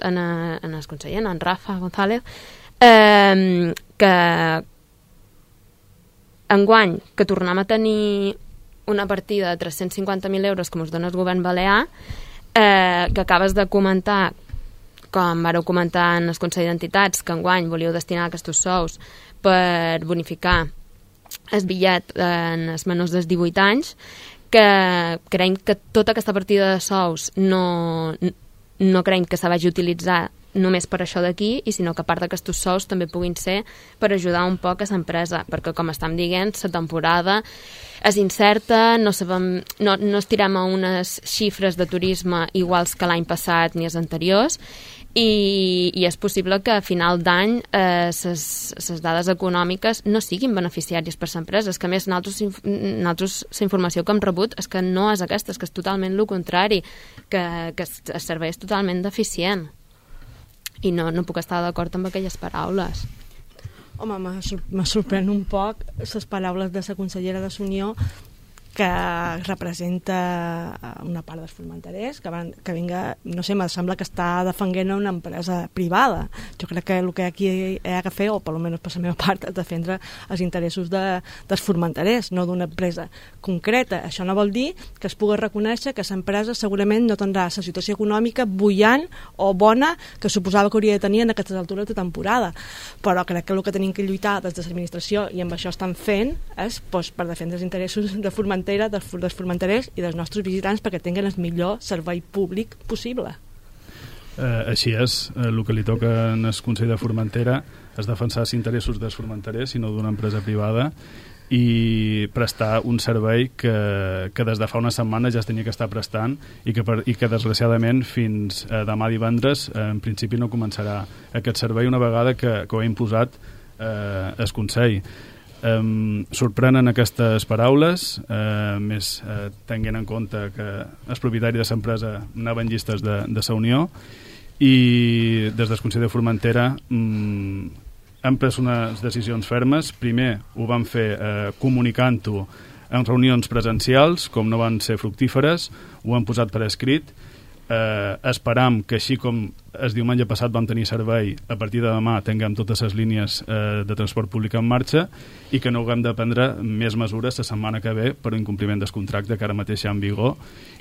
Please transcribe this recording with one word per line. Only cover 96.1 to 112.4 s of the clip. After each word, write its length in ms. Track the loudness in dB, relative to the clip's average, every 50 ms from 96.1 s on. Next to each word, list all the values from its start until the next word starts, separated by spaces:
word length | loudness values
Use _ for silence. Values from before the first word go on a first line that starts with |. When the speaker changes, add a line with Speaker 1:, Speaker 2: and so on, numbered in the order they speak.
| 0 0 0 -2 -2 -6 -8 -10 -8 -8
Speaker 2:
és, 220 | -6 -6 -8 -10 -10 -6
doncs, 220 | -6 -4 -4 -6 -8
per 140 | -8 -6 -6
defendre 260 | -6 -8 -8 -8 -6
els 80 | -6 -6
interessos 540 | -6 -4 -6 -6 -4 -4 -4 -4 -4 -4 -4
de 140 | -4 -4 -4
Formentera, 560 | -2 -2 -2 -2 -2 -2 -2 -2 -2 -2 -2
dels, 220 | -4 -6 -8 -8 -8
dels 220 | -6 -6 -6 -6
formenterers 540 | -6 -6 -6 -4 -2 0 0 0 0 -2 -4 -8
i 80 | -8 -6
dels 160 | -6 -6 -6
nostres 260 | -8 -6 -6 -6 -4
visitants, 380 | -4 -4 -2 -2 -2 -2 -2 -4
perquè 180 | -6 -6 -4 -6
tinguin 260 | -4 -4 -2 -2 -2
el 100 | -2 -4
millor 400 | -4 -4 -2 -2 -2 -2 -2 -4
servei 400 | -6 -6 -6 -6 -4 -6 -6 -8
públic 540 | -8 -6 -4 -4 -2 -2 -2 -6 -6 -6 -10 -14 -8 -8
possible. 460 | -8 -6 -6 -6 -6 -6 -8 -8 -10 -14 -18 -20 -20 -20 -20 -20 -20 -20 -20 -20 -20 -20 -18 -18 -18 -18 -18 -16 -10
Speaker 3:
Eh, 360 | -6 -4 -2 -2 -2 -2 -2 -2
així 200 | 0 0 0 0
és, 380 | 0 0 0 0 -4 -6 -8 -6
eh, 100 | -4 -2 0
el 140 | 0 0 0
que 80 | 0 0
li 120 | 0 0
toca 460 | 0 0 0 2 0 2 2 2 0 0
en 100 | 0 0
el 140 | -2 -2 -2 -4
Consell 260 | -4 -2 0 0 0 -2
de 60 | -2
Formentera 640 | -2 -2 -2 -2 -2 -2 -2 -2 0 0 0 0 -2 -8 -16 -20 -20 -14 -10
és 80 | -8 -4
defensar 380 | -4 -2 -2 -2 -2 -2 -2 -2
els 100 | -2 -2
interessos 460 | -2 -2 -2 -2 -2 -2 -2 -4 -4
dels 140 | -6 -6 -8
formenterers 580 | -8 -10 -10 -10 -10 -10 -8 -6 -6 -6 -4 -4
i 20 | -4
no 140 | -4 -2 -2
d'una 180 | -2 -2 -2 -2
empresa 300 | -2 -2 -2 -2 -2 -2
privada, 460 | -2 -2 0 0 0 0 0 0 -2 -4 -8 -16 -20 -20 -20 -20 -20 -20 -20 -6 0
i 800 | 2 4 4 4 4 4 4 2 2 2 2 2 0 0 -2 -2 -2
prestar 460 | -2